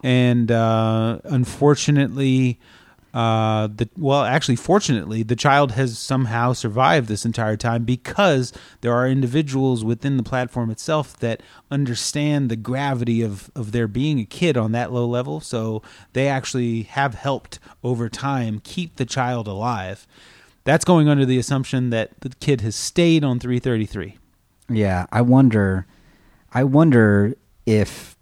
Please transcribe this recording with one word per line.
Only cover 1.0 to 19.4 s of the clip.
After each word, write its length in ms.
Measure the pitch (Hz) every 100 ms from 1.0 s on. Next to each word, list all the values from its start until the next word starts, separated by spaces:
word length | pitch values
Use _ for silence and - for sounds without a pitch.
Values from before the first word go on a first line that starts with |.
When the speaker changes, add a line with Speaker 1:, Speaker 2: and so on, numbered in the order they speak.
| 113 113 -
Speaker 1:
unfortunately, 1300 | 135 123 - 143 147 - 147 135 127 135 131 127 120 _ - _ _ _
uh, 540 | 117 113 110 110 107 107
the, 220 | 107 113 -
well, 260 | 147 139
actually, 320 | 117 139 - 120
fortunately, 680 | - 190 - 117 78 110
the 120 | 110 117
child 360 | 143 143 143
has 260 | 113 131 113
somehow 560 | - 160 123 117 120
survived 540 | 127 117 104 131 165 117
this 180 | 107 120
entire 320 | 117 110 110
time 260 | 120 117
because 720 | 113 127 - - 202 139 127 - - _
there 120 | 117
are 140 | 120 127
individuals 760 | 135 127 139 151 135 135 123
within 340 | 110 117 139 135
the 60 |
platform 460 | 113 127 123 - 117
itself 480 | 107 - 156 139 -
that 220 | 117 113 - - _
understand 760 | 143 139 117 - 151 147 147 135
the 60 | 113
gravity 680 | 110 127 143 131 117 113
of, 280 | 113 98 - -
of 160 | 110
their 160 | 117 113
being 320 | 104 143 147
a 60 | 104
kid 320 | - 175 127
on 140 | 110
that 180 | 113 120
low 140 | 123 120
level. 320 | 120 131 156
So 420 | - 120 110 110 - - -
they 140 | 127 139
actually 560 | 135 131 127 120 113
have 320 | 107 - 139 117
helped 440 | 139 135 - - - -
over 260 | 123 123 117
time 520 | - 139 135 113 107
keep 340 | - - 170 -
the 80 | 120
child 420 | - 123 123